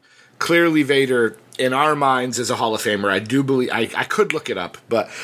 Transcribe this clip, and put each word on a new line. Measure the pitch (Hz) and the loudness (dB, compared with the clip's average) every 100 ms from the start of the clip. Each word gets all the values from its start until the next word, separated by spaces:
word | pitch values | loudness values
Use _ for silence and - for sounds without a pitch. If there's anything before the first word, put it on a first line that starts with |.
| _ _ _ _ | _ _ _ _
Clearly, | - 170 170 156 | 0 2 4 2
Vader, | 135 139 131 123 110 - - - | 2 2 2 2 2 -2 -18 -2
in | 127 | 0
our | 135 151 147 | 2 2 2
minds, | 139 127 127 120 | 2 2 -2 -4
is | 113 | -4
a | 117 | -2
Hall | 117 | -2
of | 110 | -2
Famer. | 110 101 101 | -2 0 0
I | 98 | -2
do | 107 135 | 0 -2
believe, | 135 131 127 | 2 0 2
I, | 113 113 - | 0 -2 -4
I | |
could | 127 - 175 | -4 0 0
look | 151 - | -2 -6
it | 95 | -6
up, | 87 - - | -6 -10 -2
but | 113 104 - | -2 -2 -8